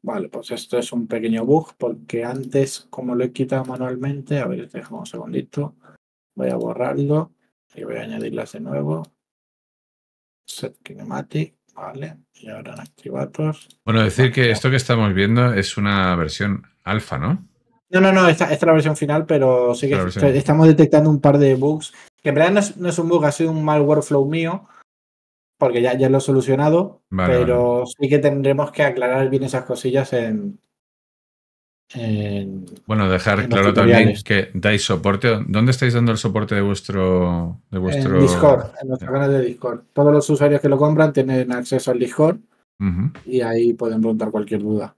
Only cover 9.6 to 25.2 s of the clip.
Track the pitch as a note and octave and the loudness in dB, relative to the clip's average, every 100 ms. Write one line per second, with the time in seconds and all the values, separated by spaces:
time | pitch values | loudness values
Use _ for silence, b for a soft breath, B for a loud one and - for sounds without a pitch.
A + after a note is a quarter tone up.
9.6 | _ _ _ _ _ _ _ _ - - | _ _ _ _ _ _ _ _ -20 -14
10.6 | - _ - C#3+ - C3+ C#3 D3+ D#3+ _ | -14 _ -20 -18 -12 -12 -6 -6 -6 _
11.6 | _ - F#2 C3+ D#3 - _ _ A2 G#2+ | _ -18 -16 -14 -16 -16 _ _ -18 -16
12.6 | - - - _ - C3 C#3 - D#3 D#3 | -16 -18 -20 _ -12 -10 -8 -4 -6 -6
13.6 | - _ - A2+ G#2+ G#2+ C3 A#2+ B2 G#2+ | -16 _ -2 2 2 2 2 4 2 2
14.6 | C3 C3 - A#2 G#2+ F#2+ G2+ A#2 B2 G#2 | 0 0 0 0 2 2 2 4 2 2
15.6 | F#2 - G2+ G2+ F#2 F2 D#2 - G2+ G2 | -2 -2 -2 0 0 0 -2 -4 -4 -4
16.6 | - _ F2 G#2+ - C2+ F2+ F3+ - _ | -8 _ -6 -6 -4 -6 -2 -4 -6 _
17.6 | _ _ _ F3+ F#3+ F#3+ F3+ D#3+ E3 C#3+ | _ _ _ 4 6 6 4 4 0 2
18.6 | E3 D#3+ D#3 D3 D3 D3+ D#3+ D3+ C3 B2 | 4 4 2 -2 -2 -2 0 2 4 4
19.6 | B2 A#2+ C#3 G2 F2+ F#2 C#3+ C3+ C#3 D3+ | 2 0 0 0 -2 0 2 2 2 6
20.6 | D#3+ D3+ D3+ D3+ D#3 D3 C#3+ C#3+ C#3+ C3 | 6 8 6 6 4 4 4 4 4 4
21.6 | C#3+ D#3 - B B _ D3+ C#3 E3+ G3+ | 0 -2 -8 B B _ -2 2 4 4
22.6 | G3+ - F3 E3 E3 E3+ D3+ - D#3+ D#3 | 0 -4 -4 -2 0 2 2 0 -2 0
23.6 | D3+ D3+ C#3+ D3+ C#3 C#3+ C#3 D#3+ E3 F#3+ | 0 2 2 2 2 0 0 -2 -4 -6
24.6 | b b _ _ _ _ | b b _ _ _ _